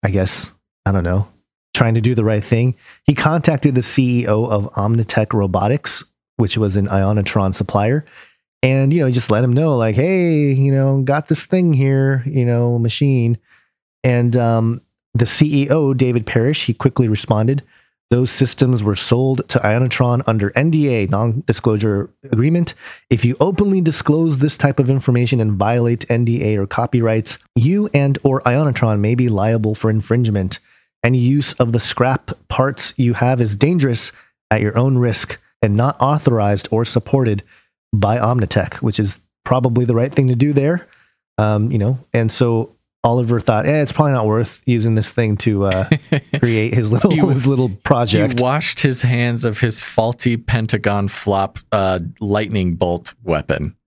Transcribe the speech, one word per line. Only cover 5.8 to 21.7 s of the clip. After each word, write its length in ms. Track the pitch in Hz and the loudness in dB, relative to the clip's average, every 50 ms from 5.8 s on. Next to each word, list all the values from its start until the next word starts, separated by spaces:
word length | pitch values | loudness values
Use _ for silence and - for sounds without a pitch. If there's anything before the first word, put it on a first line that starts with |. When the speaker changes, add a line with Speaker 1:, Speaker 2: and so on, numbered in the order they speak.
| - - - - - _ _ _ _ _ _ | -4 -8 -10 -10 -14 _ _ _ _ _ _
Speaker 1:
which 200 | - 117 98 - | -4 -2 -2 0
was 180 | 110 110 101 92 | -2 -2 0 0
an 120 | 101 98 | -2 -2
Ionitron 680 | 101 95 98 95 98 107 107 95 - - 110 98 95 95 | 0 0 0 0 0 0 0 -2 -2 -2 -2 -2 -2 -2
supplier, 500 | - 95 - - 101 101 113 131 151 147 - - - - _ _ _ _ _ _ _ | -4 -6 -2 -2 -2 0 0 -2 -2 -4 -8 -20 -20 -20 _ _ _ _ _ _ _
and, 300 | - 131 131 135 135 135 | 0 0 2 2 2 2
you 80 | 151 175 | 2 2
know, 120 | 147 131 | 2 2
just 180 | 123 123 117 - | 0 0 0 0
let 120 | 107 107 127 | 0 0 2
him 100 | 127 120 | 2 2
know, 240 | 135 156 160 143 | 2 2 2 0
like, 180 | 123 113 113 107 | 0 0 0 0
"Hey, 560 | 120 139 175 190 185 175 170 160 147 147 143 | 0 0 0 0 0 0 0 0 0 0 0
you 200 | 135 131 135 139 | 0 2 2 2
know, 300 | 135 135 135 135 135 139 | 2 2 2 0 0 0
got 260 | 131 131 139 151 151 | 0 0 -2 -2 0
this 180 | - 160 - - | -2 -4 -4 -2
thing 280 | - - 185 180 170 156 | -2 0 0 2 2 2
here, 500 | 131 135 135 135 135 135 135 135 127 120 | 2 2 2 2 2 2 2 0 -2 -4
you 200 | 139 151 135 123 | -2 -2 0 0
know, 340 | 120 120 120 120 120 120 120 | 2 0 0 0 0 0 0
machine." 580 | 117 117 - - 147 139 135 127 117 117 117 - _ _ _ _ _ _ _ _ _ _ _ _ - | 0 -2 0 0 0 2 2 2 2 0 -2 -2 _ _ _ _ _ _ _ _ _ _ _ _ -2
And, 320 | 127 123 120 120 120 117 | 0 2 2 2 2 2
um, 460 | 127 120 117 113 113 113 113 117 127 _ _ _ _ _ _ _ | 2 2 2 2 2 0 0 -2 -4 _ _ _ _ _ _ _
the 100 | 110 117 | 0 0
C 380 | 113 - - 156 151 151 139 139 | 0 2 0 2 2 4 0 2
E 60 | - | 2
O, 260 | 143 160 151 135 135 | 2 2 2 0 2
David 320 | 127 127 123 120 120 107 | 2 2 2 2 0 -2
Parrish, 380 | - - 117 113 131 151 - - | 0 0 0 2 2 0 -2 -2
he 100 | - 113 | -4 -4
quickly 320 | _ - 135 - - 127 | _ 0 0 2 2 0
responded, 560 | 110 107 104 - - 110 107 110 117 135 143 - _ _ _ _ _ _ _ _ _ | 2 0 -2 0 0 0 2 2 0 0 -2 -4 _ _ _ _ _ _ _ _ _
"Those 180 | 117 123 131 117 | 0 0 0 0
systems 540 | - - 135 120 - - 139 127 127 113 104 | 0 -2 -2 -2 0 0 0 2 2 0 0
were 120 | 104 101 | 0 -2
sold 540 | - - - - 120 131 135 131 120 - - | -2 -2 -2 0 0 2 0 -2 -2 -4 -2
to 80 | - 123 | -4 0
Ionitron 640 | - 104 107 117 127 127 - - 127 120 123 123 - | 0 2 2 2 0 0 0 0 0 2 2 0 0
under 240 | - 113 110 101 101 - | 0 0 0 0 0 0
N 140 | 120 139 165 | 0 2 2
D 200 | 160 156 147 143 | 2 2 2 2
A, 180 | 123 113 101 | 2 0 0
non-disclosure 1000 | 92 98 98 113 117 110 127 - - 113 - - 117 | 0 0 0 0 0 -2 -4 -2 -2 -4 0 2 0